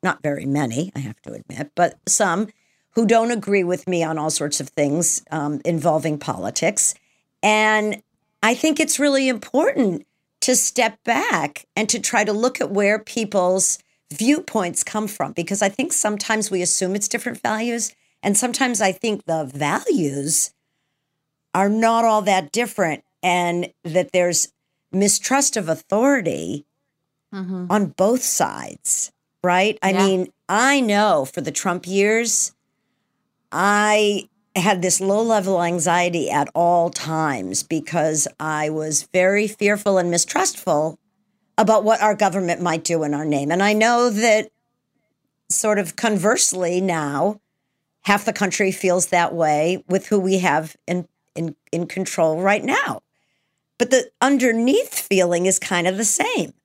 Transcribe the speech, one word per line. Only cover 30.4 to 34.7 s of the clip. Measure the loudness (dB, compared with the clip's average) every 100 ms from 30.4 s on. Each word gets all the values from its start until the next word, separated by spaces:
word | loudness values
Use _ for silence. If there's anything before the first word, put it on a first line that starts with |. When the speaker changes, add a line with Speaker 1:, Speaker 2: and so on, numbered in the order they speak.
| -4
Speaker 1:
I | 0 2 2
know | 2 2 4 2
for | 0 -6
the | -6
Trump | -4 -4 -4 -2
years, | 0 2 2 0 -2 -2 _ _ _ _ _ _ _ _ _ _
I | -2 2 2 4 4 2 0 -6 _ _
had | -2 0